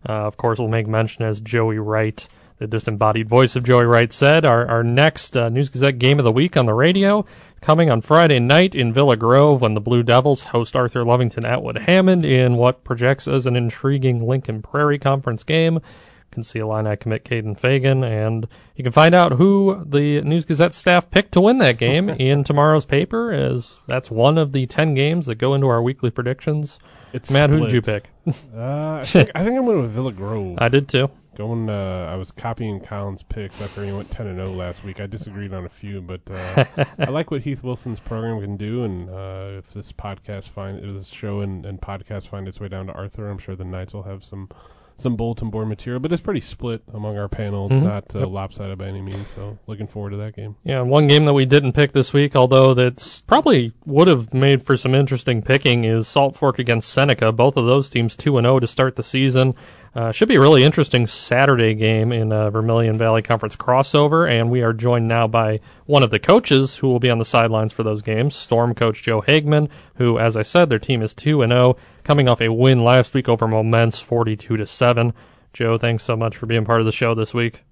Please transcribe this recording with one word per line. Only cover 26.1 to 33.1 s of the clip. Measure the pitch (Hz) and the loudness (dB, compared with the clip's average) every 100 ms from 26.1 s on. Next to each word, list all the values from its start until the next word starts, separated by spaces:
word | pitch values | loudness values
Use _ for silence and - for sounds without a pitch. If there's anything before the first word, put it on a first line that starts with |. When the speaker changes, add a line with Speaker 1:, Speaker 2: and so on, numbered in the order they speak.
Speaker 1:
predictions. | - 120 135 - 151 147 - _ _ - | -4 -6 -4 -4 -4 -6 -14 _ _ -14
Speaker 2:
It's | - - | -14 -2
Speaker 1:
Matt, | 135 147 | 2 4
who | 151 113 | 2 2
did | |
Speaker 2:
split. | |
Speaker 1:
you | 120 | 0
pick? | 110 104 - _ 170 - 131 113 | 0 -6 -8 _ -8 -8 -12 -12
Speaker 2:
Uh, | 123 147 156 156 | -8 -6 -6 -8
I | |
think, | 127 180 127 | -2 0 0
I | 151 | -2
think | 202 262 | -4 -2
I'm | |
going | 247 196 | -2 -2
with | 117 | -2
Villa | 110 131 | -6 -8
Grove. | 95 101 110 95 87 | -8 -8 -8 -8 -2
Speaker 1:
<laughs> | |
I | 117 | 2
did | 135 139 | 2 0
too. | 127 135 _ _ | -2 -2 _ _
Speaker 2:
Going, | - 107 117 110 | -12 -8 -6 -6
uh, | 101 95 92 85 | -6 -6 -8 -8
I | |
was | 92 90 | -10 -12
copying | - 113 113 110 98 | -12 -12 -8 -8 -10
Colin's | - 104 101 | -12 -12 -10